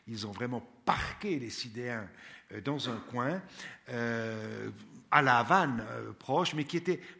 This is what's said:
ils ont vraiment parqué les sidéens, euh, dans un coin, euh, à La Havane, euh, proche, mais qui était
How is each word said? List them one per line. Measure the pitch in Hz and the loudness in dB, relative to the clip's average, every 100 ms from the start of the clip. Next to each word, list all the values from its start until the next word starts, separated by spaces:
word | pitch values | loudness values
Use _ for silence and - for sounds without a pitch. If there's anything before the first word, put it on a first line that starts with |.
| - | -10
ils | 113 107 | -8 -6
ont | |
vraiment | 98 123 120 - - - | -4 -4 -4 -6 -2 0
parqué | 170 - - 208 156 | 2 0 -4 -2 -2
les | 113 | -4
sidéens, | - 123 110 123 113 95 - - - - | -8 -8 -8 -4 -4 -6 -12 -20 -20 -14
euh, | 107 | -6
dans | 117 147 127 | -4 -2 -2
un | 110 | -4
coin, | - 123 127 190 - - - - - | -4 -2 0 -2 -6 -14 -16 -14 -8
euh, | 120 117 113 113 110 110 110 107 104 - - - | -2 0 0 -2 -4 -6 -6 -8 -10 -16 -20 4
à | 147 | 6
La | 139 120 | 8 6
Havane, | 113 190 156 117 110 | 8 6 6 0 -2
euh, | 117 110 | -6 -8
proche, | 104 - 147 180 | -8 0 2 2
mais | 151 | 0
qui | 147 170 | -2 -2
était | 170 165 - | -2 -2 -6